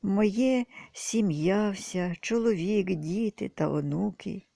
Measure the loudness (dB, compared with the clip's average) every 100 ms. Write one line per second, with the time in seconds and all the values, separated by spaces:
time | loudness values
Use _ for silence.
0 | 0 2 2 4 4 4 0 -8 -20 -10
1 | -2 0 2 2 2 2 2 -2 -6 -4
2 | -4 -4 -2 0 2 0 2 0 0 -2
3 | -2 -2 -2 -4 -10 -2 0 0 0 0
4 | -2 -4 -10 -10 -12